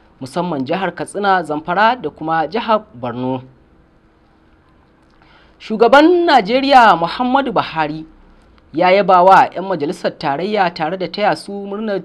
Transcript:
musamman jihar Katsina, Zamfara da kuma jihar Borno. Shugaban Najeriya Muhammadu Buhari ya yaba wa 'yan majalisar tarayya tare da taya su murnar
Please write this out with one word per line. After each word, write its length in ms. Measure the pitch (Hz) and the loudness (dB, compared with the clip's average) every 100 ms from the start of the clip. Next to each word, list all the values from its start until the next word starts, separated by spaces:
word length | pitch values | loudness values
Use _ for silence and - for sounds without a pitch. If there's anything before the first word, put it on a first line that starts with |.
| _ - | _ -18
musamman 440 | 131 175 175 147 | -10 -6 -6 -6
jihar 300 | 131 180 185 | -6 -4 -6
Katsina, 480 | 175 147 190 202 185 | -8 -10 -4 0 0
Zamfara 540 | 151 151 156 180 226 254 | -2 -6 -4 0 0 0
da 100 | 156 | -6
kuma 360 | - 156 165 147 | -8 -4 -2 -2
jihar 380 | 226 226 214 - | -4 -2 -2 -4
Borno. 480 | 120 120 120 127 131 127 _ _ _ _ _ _ _ _ _ _ _ _ _ _ _ _ _ _ _ _ _ | -12 -10 -6 -6 -6 -10 _ _ _ _ _ _ _ _ _ _ _ _ _ _ _ _ _ _ _ _ _
Shugaban 640 | - 220 226 277 311 359 | -8 0 4 6 6 4
Najeriya 720 | 339 269 190 254 269 262 226 170 | 2 2 2 -2 4 6 6 4
Muhammadu 560 | 170 - 247 262 277 | 0 -4 -2 0 0
Buhari 520 | 160 135 160 151 156 156 _ _ _ _ _ _ | -2 -4 -4 -4 -6 -14 _ _ _ _ _ _
ya 180 | 147 180 | -2 2
yaba 320 | 196 190 185 | 2 4 4
wa 260 | 185 180 123 | 6 6 4
'yan 100 | - 190 | -2 -6
majalisar 520 | 180 143 180 - - | -4 -6 -6 -8 -6
tarayya 520 | 156 139 190 214 175 | -6 -4 -4 -2 -2
tare 260 | 175 156 190 | -2 -6 -6
da 120 | 175 | -8
taya 280 | - 208 156 | -4 -2 -2
su 140 | - | -6
murnar 460 | 202 202 202 220 190 | -12 -10 -8 -6 -8